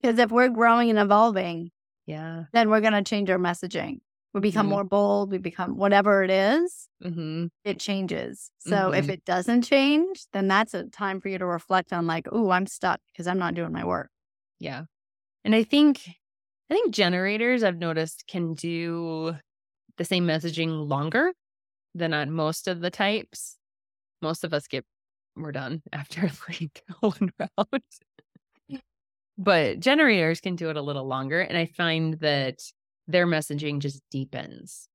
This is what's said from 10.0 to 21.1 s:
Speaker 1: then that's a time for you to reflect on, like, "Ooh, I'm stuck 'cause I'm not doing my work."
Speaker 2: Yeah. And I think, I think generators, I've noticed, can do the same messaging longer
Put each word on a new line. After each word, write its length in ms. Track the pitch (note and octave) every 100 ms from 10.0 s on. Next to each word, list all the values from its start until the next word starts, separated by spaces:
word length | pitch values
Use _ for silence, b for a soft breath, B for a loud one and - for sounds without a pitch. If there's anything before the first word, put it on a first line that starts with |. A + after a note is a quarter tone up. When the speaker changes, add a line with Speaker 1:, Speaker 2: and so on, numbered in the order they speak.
| F4+ F#4+ -
Speaker 1:
then 140 | G3 G3
that's 260 | F#3+ A3
a 120 | F#3 -
time 360 | - G3+ F#3+
for 80 | G3
you 80 | F#3+
to 80 | F#3
reflect 480 | E3+ - F#3 F3+
on, 120 | F3 E3+
like, 240 | E3 -
"Ooh, 180 | A#3 G#3+
I'm 140 | F#3 F#3+
stuck 320 | - F#3+ - _ -
'cause 120 | F3
I'm 120 | F#3
not 140 | F3 E3+
doing 160 | E3
my 140 | E3 F3
work." 260 | F3 C#3 _ _ _ _ _
Speaker 2:
Yeah. 260 | E3 C3 E3 _ _ _ _ _ -
And 100 | A3
I 80 |
think, 380 | A3 C#4+ D4 C4+ - F3 _ _ _ _ _
I 40 | F4
think 180 | A4+
generators, 680 | A3 F#3 F3+ F#3+ G#3+ A#3 B3+
I've 140 | G#3+ F3
noticed, 500 | E3+ D#3+ D#3+ - -
can 280 | F#3 E3 D#3+
do 800 | E3+ E3 E3+ E3 E3 D#3+ D#3+ D#3+ _ _ _ _ _ _
the 80 | E3+
same 200 | F#3 F3
messaging 600 | D#3+ E3 D#3+ D#3+ D#3+ D3
longer 440 | C#3 D3+